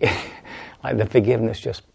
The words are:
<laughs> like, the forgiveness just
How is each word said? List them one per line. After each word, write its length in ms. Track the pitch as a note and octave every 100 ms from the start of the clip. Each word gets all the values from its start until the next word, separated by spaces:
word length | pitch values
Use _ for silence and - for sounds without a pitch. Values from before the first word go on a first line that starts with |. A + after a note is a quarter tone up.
| A#2 F2+ - -
<laughs> 400 | - - - -
like, 120 | C3+ A#2+
the 100 | G#2+
forgiveness 520 | B2+ G#2 A#2+ A2+ A2
just 240 | - - -